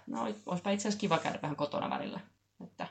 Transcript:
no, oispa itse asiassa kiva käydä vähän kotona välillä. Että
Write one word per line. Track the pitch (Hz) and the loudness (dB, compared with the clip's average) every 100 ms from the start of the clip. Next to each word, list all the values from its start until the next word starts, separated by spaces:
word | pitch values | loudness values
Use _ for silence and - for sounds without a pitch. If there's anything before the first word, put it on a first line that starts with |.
| - | -4
no, | 233 226 214 - | -2 -2 -2 -2
oispa | 175 202 | 0 2
itse | 202 214 | 2 2
asiassa | 202 | 2
kiva | 196 165 | 4 4
käydä | - - | 2 -2
vähän | 151 147 | -2 0
kotona | 147 - - | 0 0 0
välillä. | - - - - _ _ - | 0 -2 -6 -10 _ _ -18
Että | 180 - 175 | -14 -8 -10